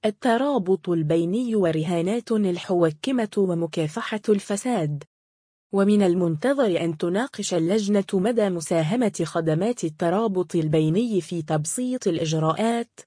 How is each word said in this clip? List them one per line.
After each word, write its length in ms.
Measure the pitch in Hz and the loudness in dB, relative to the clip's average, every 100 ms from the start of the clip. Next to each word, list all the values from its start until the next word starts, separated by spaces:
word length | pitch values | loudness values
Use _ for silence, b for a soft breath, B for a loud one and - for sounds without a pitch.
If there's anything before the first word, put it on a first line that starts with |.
الترابط 840 | 214 208 254 233 277 269 180 190 - | -2 -2 0 2 2 0 2 0 0
البيني 680 | 170 151 165 170 208 247 220 | 0 2 2 2 -2 0 0
ورهانات 760 | 180 156 156 175 170 233 - | 2 0 0 0 0 -2 -2
الحوكمة 960 | 220 196 175 - 180 165 156 - 254 214 - | 0 0 -2 -2 2 2 0 -4 -2 -2 0
ومكافحة 840 | 190 170 165 165 156 233 - 220 208 | 0 0 -2 -2 -4 -4 -6 -6 0
الفساد. 760 | 208 - 202 254 233 156 147 - _ _ _ _ _ _ | 0 0 -6 -2 -2 -2 -4 -10 _ _ _ _ _ _
ومن 280 | 196 196 208 | 0 4 6
المنتظر 800 | 190 175 175 156 247 277 233 165 | 4 4 2 0 0 2 2 2
أن 180 | 165 156 | -2 -2
تناقش 560 | 175 185 269 - 196 | -2 -2 -2 -6 -4
اللجنة 500 | 180 160 214 202 208 190 | 0 2 0 2 0 2
مدى 360 | 196 196 226 208 | 0 2 2 0
مساهمة 640 | 175 156 170 160 233 220 - | -2 -2 0 0 0 0 -2
خدمات 600 | 165 175 165 156 202 247 | -4 0 0 0 0 -2
الترابط 720 | 170 156 175 190 226 185 175 | -4 -2 0 0 0 -2 -2
البيني 680 | 180 156 160 156 170 240 202 | 0 2 2 2 2 0 -2
في 220 | 160 170 | -2 -8
تبسيط 640 | 156 156 151 - 254 254 202 | -2 -2 -2 -4 -4 -2 -2
الإجراءات 920 | 165 160 160 160 160 226 233 240 - | -2 -2 0 0 0 0 -2 -6 -14